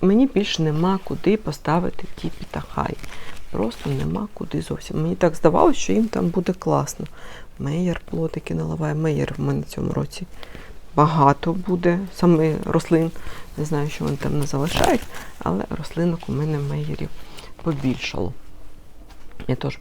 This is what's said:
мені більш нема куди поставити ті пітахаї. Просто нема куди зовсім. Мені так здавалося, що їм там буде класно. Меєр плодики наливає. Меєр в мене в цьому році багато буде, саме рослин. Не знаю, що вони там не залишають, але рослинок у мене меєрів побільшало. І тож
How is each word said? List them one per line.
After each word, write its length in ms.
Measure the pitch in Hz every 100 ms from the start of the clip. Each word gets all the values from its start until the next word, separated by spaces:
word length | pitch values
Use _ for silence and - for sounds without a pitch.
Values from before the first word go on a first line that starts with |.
мені 260 | 185 214 269
більш 320 | 190 202 -
нема 400 | 156 151 180 190
куди 320 | - - 180 214
поставити 680 | 160 147 - 165 180 - - -
ті 120 | 165
пітахаї. 680 | - - - - - - - - - - - -
Просто 400 | - 220 - 156
нема 380 | 135 147 185 208
куди 280 | - - 151
зовсім. 400 | 165 147 - 156
Мені 120 | 160
так 200 | 185 175
здавалося, 460 | - 160 165 320 -
що 120 | -
їм 160 | 202 226
там 200 | - 175
буде 240 | 185 175
класно. 540 | 180 160 143 143 - 151 - - - - -
Меєр 420 | 135 160 180 165 -
плодики 440 | 165 160 160 -
наливає. 400 | 165 160 160 151
Меєр 400 | 151 160 143 143 147
в 20 |
мене 200 | 139 139
в 40 |
цьому 280 | 147 - -
році 340 | - 147 - 180 - - - - - - -
багато 560 | 151 156 139 139 170
буде, 460 | 180 185 175 175 175 190
саме 420 | - 175 160 160 151
рослин. 460 | - 170 - 165 165 - - - - -
Не 80 |
знаю, 260 | 151 151 147
що 140 | -
вони 120 | 156 143
там 220 | 143 147
не 80 | 143
залишають, 540 | 139 156 - - 302 - - - -
але 260 | - 185 -
рослинок 500 | - 151 160 175 165 -
у 40 |
мене 260 | 135 156 147
меєрів 500 | 139 147 151 - - - - - - -
побільшало. 720 | 170 143 135 120 - - 92 - - - - - - - - - - - -
І 80 |
тож 240 | 127 139 -